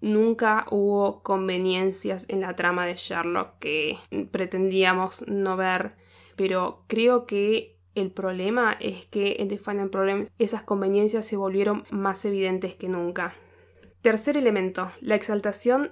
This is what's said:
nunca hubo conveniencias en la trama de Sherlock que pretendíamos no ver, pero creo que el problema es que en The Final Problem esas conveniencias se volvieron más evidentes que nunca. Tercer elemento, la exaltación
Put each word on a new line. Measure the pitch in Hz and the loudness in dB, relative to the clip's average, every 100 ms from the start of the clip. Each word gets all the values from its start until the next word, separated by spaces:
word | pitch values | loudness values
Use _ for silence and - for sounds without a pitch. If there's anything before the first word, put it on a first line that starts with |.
nunca | 214 214 226 226 226 214 - | 0 4 4 4 2 2 0
hubo | 208 202 202 202 196 | 2 2 4 2 -2
conveniencias | - 190 190 180 185 185 190 185 208 185 - | -2 0 0 0 0 2 0 -2 -4 -6 -4
en | 196 | -4
la | 185 | -4
trama | 180 175 180 | 0 0 0
de | 175 180 | -2 -4
Sherlock | - 170 170 185 - - | -6 -4 -2 -2 -4 -6
que | 143 156 151 - - 196 190 | -4 -2 -2 -4 -8 -8 -6
pretendíamos | 185 180 185 190 190 185 185 185 - - | -4 -4 0 0 4 4 4 0 -6 -6
no | 202 190 185 | -2 0 0
ver, | 185 185 208 - - - - - | 0 0 -4 -10 -20 -20 -20 -4
pero | 190 185 180 - - | 0 0 -2 -6 -4
creo | 226 233 247 | 2 4 4
que | 240 202 202 220 - _ _ - | 2 0 2 0 -2 _ _ -4
el | 190 | -4
problema | 185 190 185 185 240 226 208 | -2 -4 -2 -2 2 2 0
es | 208 185 - | -4 -8 -8
que | 208 202 - | -2 -2 0
en | 196 | -4
The | 202 | -6
Final | - 202 196 | -6 -4 -2
Problem | 196 196 196 208 - | 0 0 0 -4 -2
esas | 220 220 | -2 -2
conveniencias | - 202 190 202 214 226 214 | -4 -2 2 4 4 0 -4
se | 202 | -4
volvieron | 196 196 202 208 - | -2 2 2 0 -4
más | 202 196 190 | -4 -2 -2
evidentes | 208 196 190 185 185 - | -2 0 0 -2 -4 -8
que | 185 | -4
nunca. | 175 175 180 175 - - - - _ - _ | -2 -2 -2 -6 -8 -20 -20 -20 _ -20 _
Tercer | 233 214 247 294 | 2 2 2 4
elemento, | 247 208 185 185 185 - | 4 4 0 -2 -6 -6
la | - 208 | 0 0
exaltación | 208 208 202 202 233 262 294 | 2 -2 -2 -2 2 2 0